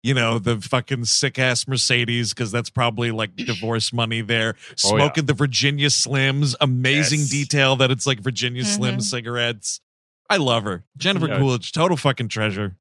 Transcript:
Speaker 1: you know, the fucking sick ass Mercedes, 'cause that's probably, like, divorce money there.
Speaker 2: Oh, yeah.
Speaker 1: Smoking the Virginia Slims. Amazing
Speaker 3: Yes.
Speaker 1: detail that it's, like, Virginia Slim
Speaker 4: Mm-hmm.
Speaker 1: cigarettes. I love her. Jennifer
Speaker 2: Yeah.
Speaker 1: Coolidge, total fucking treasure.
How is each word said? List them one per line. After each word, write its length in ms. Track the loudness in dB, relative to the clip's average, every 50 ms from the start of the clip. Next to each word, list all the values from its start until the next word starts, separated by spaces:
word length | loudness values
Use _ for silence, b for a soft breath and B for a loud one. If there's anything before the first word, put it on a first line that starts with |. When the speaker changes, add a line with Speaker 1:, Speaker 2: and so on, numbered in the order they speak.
Speaker 1:
you 120 | 0 0 2
know, 240 | 2 2 2 2 0
the 200 | 0 0 -2 -2
fucking 440 | -2 -2 -2 -2 0 -2 -4 -4 0
sick 340 | 0 0 0 0 -2 0 0
ass 280 | 0 0 0 0 -2 -2
Mercedes, 640 | -2 -2 2 2 2 2 2 0 0 -2 -2 -4
'cause 180 | -4 -4 -4 -2
that's 180 | -2 -4 -4 -4
probably, 400 | _ 0 0 0 0 0 -2 -2
like, 240 | 0 -2 -4 -4 -6
divorce 560 | -8 -6 -6 -4 -4 -2 -2 0 0 -2 -2
money 280 | -2 -2 -2 0 -2 -4
there. 320 | -2 0 0 2 2 0 -2
Speaker 2:
Oh, 140 | _ -14 -16
yeah. 60 | -6 -2 0 2 4 4 4
Speaker 1:
Smoking 220 | 2 2 0 0
the 80 | 0 0
Virginia 540 | 0 0 0 0 0 0 0 0 2 0 0
Slims. 680 | 2 0 0 0 0 0 2 2 2 2 0 0 0 0
Amazing 600 | 2 2 2 2 2 2 2 2 2 2 0 0
Speaker 3:
Yes. 100 | 0 0
Speaker 1:
detail 460 | -2 -2 -2 0 2 2 4 4 4
that 140 | 4 4 2
it's, 160 | 2 0 0
like, 140 | -2 -2 -2
Virginia 440 | -4 -6 -4 -2 -4 -4 -4 -2 -2
Slim 280 | -2 0 0 0 0 0
Speaker 4:
Mm-hmm. 60 | -2
Speaker 1:
cigarettes. 800 | -4 -4 -4 -6 -6 -6 -4 -2 -2 -2 -4 -4 -6 -8 -8 -8 _ _ _ _ _ _ _ _ _ _
I 60 | 2 2
love 240 | 4 4 2 2 2
her. 200 | -2 -6 -6 -8 _ _
Jennifer 300 | -4 -2 0 0 0 0 0
Speaker 2:
Yeah. 100 | 2 2
Speaker 1:
Coolidge, 340 | 2 2 2 0 -4 -6
total 240 | 0 0 2 2 2 2
fucking 300 | 2 0 0 0 -4 -4
treasure. 480 | -2 -2 -2 -2 -2 -2 -4 -6 -6 _